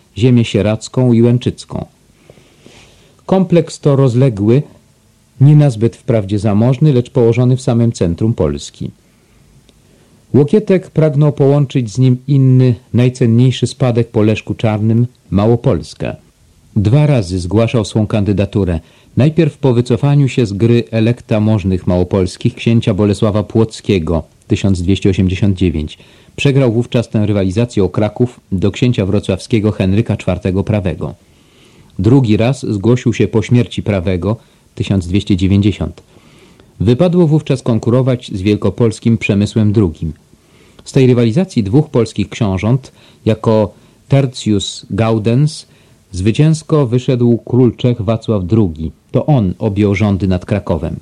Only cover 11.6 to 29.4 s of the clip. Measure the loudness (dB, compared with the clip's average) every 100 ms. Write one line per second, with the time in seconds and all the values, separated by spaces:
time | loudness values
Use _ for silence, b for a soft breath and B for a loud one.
11.6 | 0 -2 -4 0 2 0 0 2 4 4
12.6 | 2 0 _ 0 0 2 2 4 2 0
13.6 | -4 -2 -2 0 -2 0 0 0 -4 -4
14.6 | -2 0 0 0 -2 -6 _ 0 2 2
15.6 | 0 -2 -6 -10 -10 -10 _ _ _ _
16.6 | _ -2 2 2 2 0 -2 -6 -2 0
17.6 | 0 -2 -2 -2 -2 -2 -2 -2 -2 -2
18.6 | -2 -4 b b b 0 0 2 0 0
19.6 | 0 0 0 0 2 2 2 0 -2 0
20.6 | 2 2 0 -2 0 -2 -2 0 2 0
21.6 | 0 -2 0 0 0 0 -2 -2 -6 -2
22.6 | 0 0 0 0 0 2 0 0 -2 0
23.6 | 0 -2 -2 -2 0 -4 -6 _ _ -2
24.6 | 0 -2 0 0 0 0 -2 0 -2 0
25.6 | -2 -2 -8 -12 b b b -4 0 2
26.6 | 2 0 -2 -4 -2 -2 -2 -2 -2 -2
27.6 | -2 0 -2 0 -4 -2 -4 -4 _ -2
28.6 | -2 0 -2 0 -2 -2 -2 -6